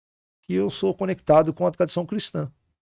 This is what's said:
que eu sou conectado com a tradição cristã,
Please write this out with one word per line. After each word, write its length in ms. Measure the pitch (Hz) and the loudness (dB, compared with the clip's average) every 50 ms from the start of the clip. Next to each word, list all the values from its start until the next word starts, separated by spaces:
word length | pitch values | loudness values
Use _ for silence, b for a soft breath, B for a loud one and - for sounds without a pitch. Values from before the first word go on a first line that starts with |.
| _ _ _ _ _ _ _ _ | _ _ _ _ _ _ _ _
que 120 | _ - 180 | _ -4 -2
eu 160 | 185 196 196 | -2 -2 -2
sou 220 | - - - 190 185 | -2 -2 -2 -2 -2
conectado 580 | - 196 190 185 - - - 147 156 160 160 | -2 -4 -4 -4 -2 2 6 6 6 6 4
com 140 | 160 - 180 | 0 0 -2
a 40 | 175 | -2
tradição 340 | 170 - 180 160 - 208 196 | 0 0 -2 0 0 -4 -4
cristã, 460 | - 208 214 - - - 160 151 135 - _ _ _ _ _ | -4 -6 -6 -6 -6 -6 -6 -6 -8 -10 _ _ _ _ _